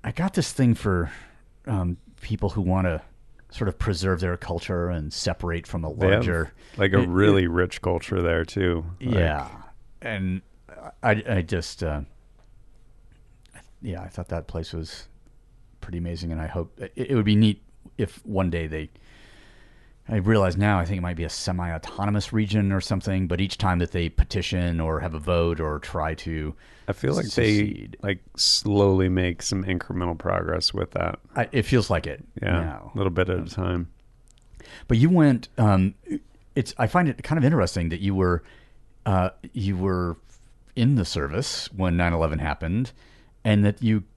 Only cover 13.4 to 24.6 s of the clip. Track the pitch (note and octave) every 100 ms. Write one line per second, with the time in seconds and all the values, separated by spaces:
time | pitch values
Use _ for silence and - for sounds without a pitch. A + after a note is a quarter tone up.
13.4 | - - - - A#2 F2 F2+ - F2 E2+
14.4 | D#2 - E2+ E2 D#2 - - - - -
15.4 | - - - - - F2 E2+ E2 E2+ D#2
16.4 | D#2 F2 E2 - G2 - B2+ C3 G#2+ G#2
17.4 | A2 G2+ - - - - G2+ - - G2
18.4 | F#2 E2+ D#2+ D#2 D#2 - - - - -
19.4 | - - - - - - - A2 F#2 A2
20.4 | F#2+ F2 G#2 G2 E2+ F#2+ F2 E2+ D#2+ -
21.4 | - F2+ F2 E2 - - G2+ G#2 - A2+
22.4 | G#2+ G#2+ G2 G2 - F#2+ G2+ F#2+ F2+ F2
23.4 | F#2+ - G2 F2 F2 F#2 E2+ - - G2
24.4 | F2+ F#2